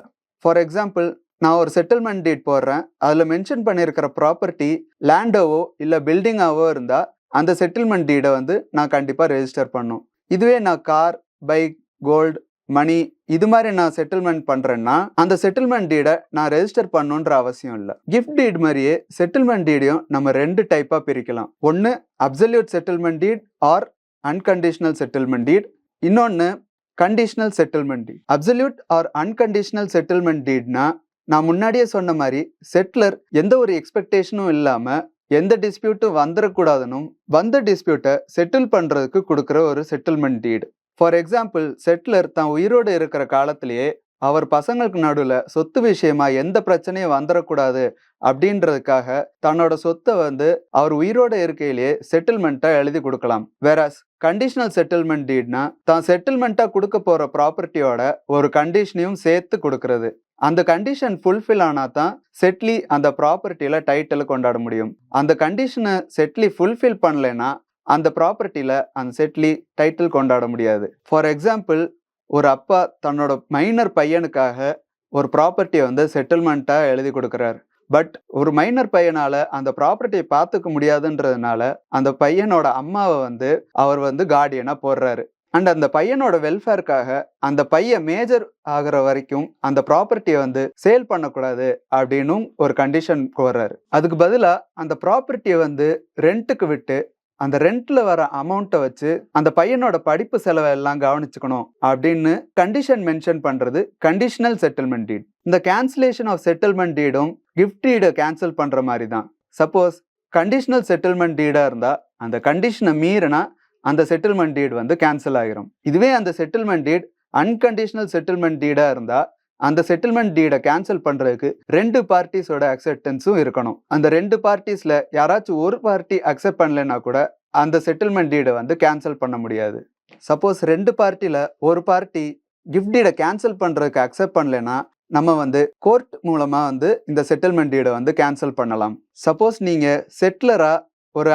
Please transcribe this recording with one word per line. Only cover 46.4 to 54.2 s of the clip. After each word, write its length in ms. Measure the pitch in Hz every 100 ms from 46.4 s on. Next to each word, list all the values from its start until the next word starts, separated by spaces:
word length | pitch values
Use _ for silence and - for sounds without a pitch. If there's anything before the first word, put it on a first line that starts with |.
எந்த 180 | 156 196 196
பிரச்சனையும் 460 | 175 170 185 180
வந்துடக்கூடாது 720 | 139 151 175 165 151 135 127 127 - _ _ 117
அப்படின்றதுக்காக 840 | 131 185 202 160 139 135 131 123 135 - _ 156
தன்னோட 260 | 160 165 160
சொத்தை 300 | 165 170 - 208
வந்து 240 | 151 135 151 170 - 135
அவர் 160 | 151 151
உயிரோட 340 | 175 226 247 214
இருக்கையிலேயே 480 | 170 147 147 127 131 147 -
செட்டில்மெண்ட்டா 640 | 165 175 226 165 135 156 151
எழுதி 220 | 143 156 135
கொடுக்கலாம். 400 | 127 123 113 107 _ 143
Whereas 280 | 156 147 - _ _